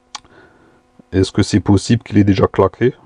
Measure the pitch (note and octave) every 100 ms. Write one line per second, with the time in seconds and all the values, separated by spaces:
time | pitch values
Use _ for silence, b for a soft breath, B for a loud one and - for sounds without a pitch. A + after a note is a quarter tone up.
0 | _ - b b b b b b b _
1 | - F#2 F#2+ - G2+ G#2 - G2+ - A#2
2 | - G#2+ G2 F#2+ G2 - F#2+ - A#2+ -